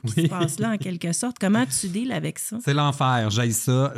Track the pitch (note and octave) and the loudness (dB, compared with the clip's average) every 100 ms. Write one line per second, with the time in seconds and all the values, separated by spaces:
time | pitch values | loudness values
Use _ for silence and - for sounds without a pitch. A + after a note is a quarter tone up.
0 | A2+ E3 E3 F3+ D#3+ G#3 A3+ G#3+ F#3 F3 | -2 0 2 2 -2 -2 -2 -2 -4 -4
1 | E3+ E3 B3 - F#3+ A3 B3+ - F#3+ G3 | -4 -2 -4 -2 2 2 2 -2 -4 -4
2 | B3+ F#3 D#3 - - A3 C#3 C#3+ D3 C3+ | -4 -4 -6 -6 -8 -4 0 2 2 2
3 | C3 B2 G#2+ G#2+ A#2+ G#2+ - B2+ C#3 | 2 2 2 2 2 0 2 2 2